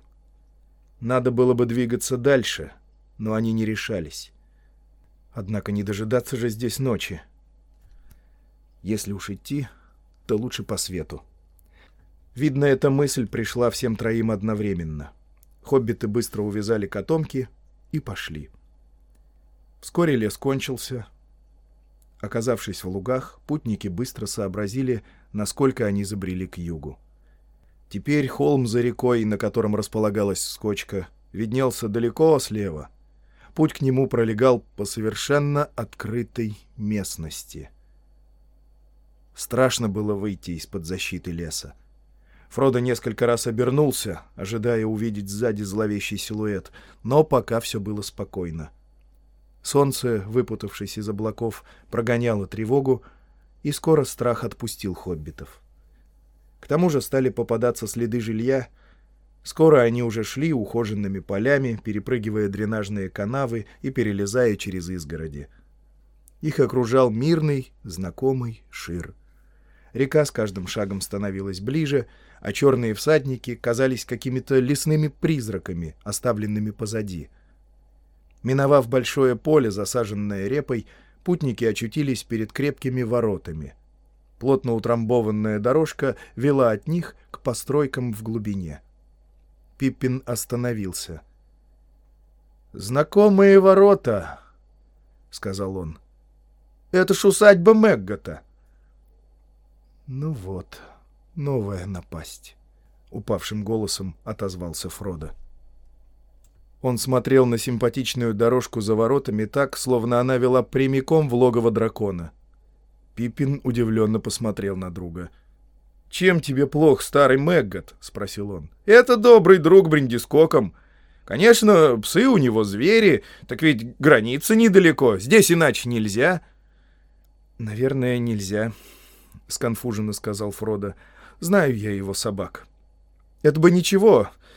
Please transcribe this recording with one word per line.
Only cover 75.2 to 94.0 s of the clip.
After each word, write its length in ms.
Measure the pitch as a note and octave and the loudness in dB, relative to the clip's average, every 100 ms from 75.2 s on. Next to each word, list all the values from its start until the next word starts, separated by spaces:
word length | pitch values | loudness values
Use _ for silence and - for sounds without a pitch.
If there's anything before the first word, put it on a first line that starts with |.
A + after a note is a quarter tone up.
| D#3+ D#3 A2 F#2+ - E2+ D#2+ - | -2 -2 -4 -8 -8 -8 -10 -10
оставленными 640 | G#2 G#2 B2 G#2+ G#2+ G#2+ G#2+ | -10 -4 -2 -2 -2 -4 -4
позади. 600 | G#2 G#2+ A2 G#2 F2 C2+ _ _ _ _ _ _ _ _ _ _ _ A#2+ | -6 -6 -6 -6 -10 -14 _ _ _ _ _ _ _ _ _ _ _ -2
Миновав 420 | C3+ C#3 C#3+ A#2+ | 0 4 4 4
большое 460 | B2+ B2+ - C3 | 0 0 2 2
поле, 380 | B2 - D#3 A#2+ | 2 2 2 2
засаженное 720 | G2 - B2 G#2+ G#2 G#2 G2+ G2 | -2 -4 -4 -4 -4 -6 -6 -4
репой, 400 | C#3 C#3 A#2+ - - _ _ | -4 -4 -6 -8 -18 _ _
путники 400 | - F3 C#3+ A2+ | -4 -2 -2 -2
очутились 580 | A#2 G#2+ A2+ D3+ C#3 A#2 | -2 -2 -4 -4 -4 -4
перед 300 | - A2+ G#2+ | -6 -6 -6
крепкими 500 | - C#3+ C#3 C3 B2+ | -4 -4 -4 -4 -4
воротами. 720 | A#2 A#2+ A2+ G2 - D#2 C#2 - _ _ _ _ _ - | -2 0 0 -2 -8 -12 -14 -18 _ _ _ _ _ -4
Плотно 360 | B2 C3+ B2+ | 0 0 0
утрамбованная 840 | A2+ A2+ A#2+ A2+ B2 A2 G#2+ G#2+ G#2+ | -2 0 0 0 0 0 -2 -2 -2
дорожка 560 | A2 C#3+ D#3 - C#3 A#2 - - | 0 0 0 -2 -6 -6 -12 -4
вела 340 | C3+ C#3 A#2+ | 0 2 2
от 160 | G#2+ - | 0 -4
них 300 | E3+ E3+ - _ | -6 -6 -12 _
к 80 | - | -10
постройкам 720 | - A2+ - C#3 C#3+ C3+ B2 | -8 -6 -2 -2 -2 -4 -6
в 100 | G#2+ | -8
глубине. 600 | A2 A2+ G#2+ G2 E2+ C#2 _ _ _ _ _ _ _ _ _ - | -8 -6 -6 -6 -8 -14 _ _ _ _ _ _ _ _ _ -4
Пиппин 440 | C3+ C3 B2+ C3 - | -4 -2 -4 -4 -6
остановился. 960 | A#2+ - A#2+ B2 A2+ F#2+ F2 - D#2+ - _ _ _ _ _ _ _ _ _ _ _ _ _ _ | -8 -6 -4 -4 -4 -6 -10 -12 -16 -18 _ _ _ _ _ _ _ _ _ _ _ _ _ _
"Знакомые 840 | - G2 C3 D3+ G3+ G#3 G3 G3 G3 | -12 -2 0 2 6 8 8 10 10
ворота", — 800 | F#3+ F#3+ G3+ G3 | 10 10 8 6